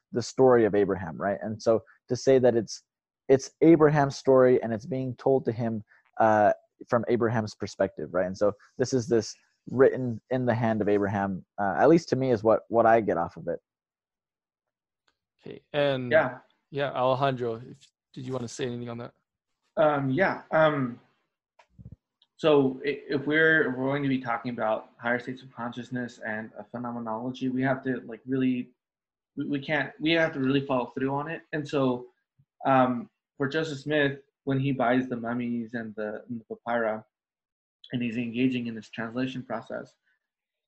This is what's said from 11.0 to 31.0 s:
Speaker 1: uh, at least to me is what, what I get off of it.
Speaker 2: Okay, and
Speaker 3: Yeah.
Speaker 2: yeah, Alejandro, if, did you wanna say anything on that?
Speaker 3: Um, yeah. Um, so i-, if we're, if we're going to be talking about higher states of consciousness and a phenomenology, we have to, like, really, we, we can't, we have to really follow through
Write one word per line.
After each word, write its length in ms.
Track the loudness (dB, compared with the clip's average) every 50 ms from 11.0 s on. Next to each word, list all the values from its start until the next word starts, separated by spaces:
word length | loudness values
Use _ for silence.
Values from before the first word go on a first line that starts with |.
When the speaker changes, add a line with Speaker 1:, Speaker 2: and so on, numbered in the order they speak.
| 0 0 -2 -2 -2 -4 -4 -8 -12 _ _ -4
Speaker 1:
uh, 160 | -4 -2 2 4
at 100 | 6 6
least 200 | 6 4 2 0
to 60 | -2
me 140 | -2 0 0
is 100 | 0 2
what, 180 | 2 2 2 2 0 0
what 160 | 0 4 4
I 140 | 6 4 4
get 160 | 4 0 -2
off 200 | -2 -4 -6 -8
of 120 | -10 -8 -8
it. 100 | -8 -8 _ _ _ _ _ _ _ _ _ _ _ _ _ _ _ _ _ _ _ _ _ _ _ _ _ _ _ _ _ _ _ _ _ _ _ _ _
Speaker 2:
Okay, 160 | -18 -18 -18 -16 _
and 380 | -2 0 0 0 0 -2 0 2
Speaker 3:
Yeah. 260 | 4 4 4 2 -2 -10 -16 _ _ _ _ _
Speaker 2:
yeah, 200 | -6 -6 -6 -4
Alejandro, 640 | -2 0 2 2 2 2 0 0 0 -2 -4 -6 -6 -8 -10 -16
if, 60 | -20 -20 _ _ _ _ _ _
did 140 | _ -14 -10
you 60 | -8
wanna 140 | -8 -8 -8
say 200 | -10 -8 -8 -6
anything 220 | -6 -6 -8 -10 -10
on 100 | -12 -12
that? 140 | -14 -16 -18 _ _ _ _ _ _ _ _ _ _ _ _
Speaker 3:
Um, 340 | 2 2 4 2 2 0 0
yeah. 320 | 0 0 0 0 0 -4 -6 _
Um, 480 | 2 4 4 4 2 0 -4 -6 -6 -12 _ _ _ _ _ _ _ _ _ _ _ _ _ _ _ -20 -20 -20 -20 -20 _ _ _ _ _ _ _
so 440 | 0 2 4 6 6 4 2 0 -4 -4
i-, 140 | -6 -6 -6 -6 -6
if 180 | -6 -4 -2
we're, 440 | 0 2 4 4 4 4 4 2 0
if 60 | -2
we're 100 | -2 -2
going 160 | -2 -2 -2
to 60 | -2 -2
be 100 | -2 -2
talking 320 | -2 -4 -6 -6 -6 -8
about 400 | -6 -4 -2 -2 -2 -2 -6 -10 _ -8
higher 200 | -4 -4 -4 -4
states 240 | -4 -8 -14 -14
of 100 | -16 -18
consciousness 680 | -14 -12 -12 -10 -10 -12 -10 -8 -8 -8 -8 -10 -12 -12 -10
and 240 | -10 -8 -8 -10 -12 -16 -18
a 60 | -16
phenomenology, 840 | -14 -12 -10 -10 -10 -10 -8 -8 -8 -8 -6 -6 -8 -8 -6 -6 -4
we 140 | -2 -2
have 200 | 0 -2 -2 -2 -4
to, 180 | -4 -6 -6 -8
like, 140 | -12 -16 -14 _
really, 420 | -6 -2 0 0 0 0 -2 -6 -10 _ _ _ _ _ _ _ _ _ _ _ _ _
we, 100 | -8 -6
we 120 | -6 -6 -6
can't, 320 | -4 -4 -2 -2 -4 -6 -8 -4
we 140 | -2 0
have 200 | 2 2 2 0 -2
to 60 | -2
really 240 | 0 0 0 0 0
follow 280 | -2 -2 -4 -4 -6 -6
through 160 | -6